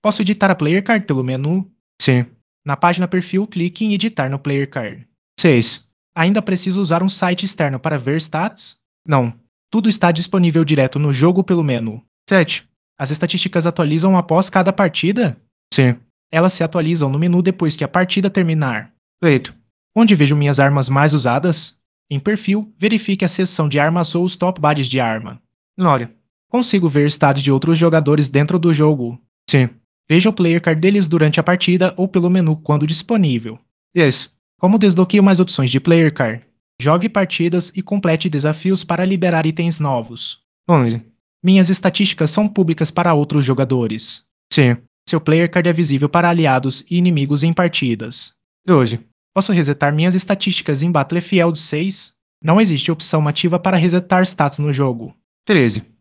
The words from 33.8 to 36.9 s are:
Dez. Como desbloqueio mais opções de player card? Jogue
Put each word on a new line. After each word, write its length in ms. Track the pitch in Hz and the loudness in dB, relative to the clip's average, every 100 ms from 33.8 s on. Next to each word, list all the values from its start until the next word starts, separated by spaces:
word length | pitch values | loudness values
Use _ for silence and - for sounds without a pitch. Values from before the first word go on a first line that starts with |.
| _ | _
Dez. 380 | 180 151 - - _ _ _ | 2 2 0 -8 _ _ _
Como 200 | 185 214 | 2 4
desbloqueio 440 | 202 175 180 208 | 4 4 2 4
mais 160 | 196 185 | 4 4
opções 300 | 180 - 131 | 0 0 0
de 100 | 131 | 0
player 340 | 165 170 160 | 2 4 2
card? 300 | 151 120 113 _ _ _ _ | 0 -4 -4 _ _ _ _
Jogue 260 | 135 | 0